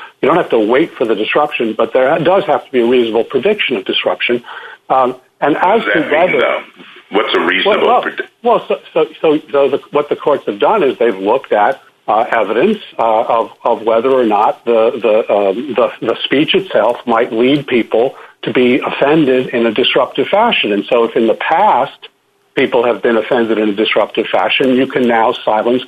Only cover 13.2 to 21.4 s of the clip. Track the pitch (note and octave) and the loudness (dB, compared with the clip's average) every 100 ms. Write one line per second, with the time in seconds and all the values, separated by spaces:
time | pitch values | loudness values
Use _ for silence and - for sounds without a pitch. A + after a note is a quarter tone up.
13.2 | B2 A#2+ G#2 - - A2 A2 A2+ B2 C3+ | 2 0 -2 -4 -2 -2 2 0 2 2
14.2 | A#2 G#2 A#2 C#3+ - A#2 A2+ - G#2+ G#2+ | 2 2 0 -2 0 2 2 0 0 0
15.2 | A#2+ G#2 G2+ G2 C#3+ A#2 A2 - A#2 A2+ | 2 0 0 -2 -4 0 -2 -2 -4 -4
16.2 | - C3 D#3 - - - G#2 A#2+ - A2+ | -2 -2 0 0 0 0 0 -2 -2 0
17.2 | B2 A2+ B2 D3 C#3 B2 G#2 A2+ C3 - | 0 0 2 0 0 -2 0 0 0 -4
18.2 | - _ - A#2 B2 C#3 A#2+ - C#3 D#3+ | -20 _ -4 0 2 2 -2 -2 0 2
19.2 | C#3 B2+ B2+ B2 A#2 G#2+ A#2+ D#3 B2+ - | 2 2 0 -2 -2 0 0 0 -2 -2
20.2 | C3 G3 A#3 F3+ A2 G2+ G2 B2 A2+ B2+ | -2 2 2 0 0 -2 0 0 0 0
21.2 | A2+ G2+ | 0 0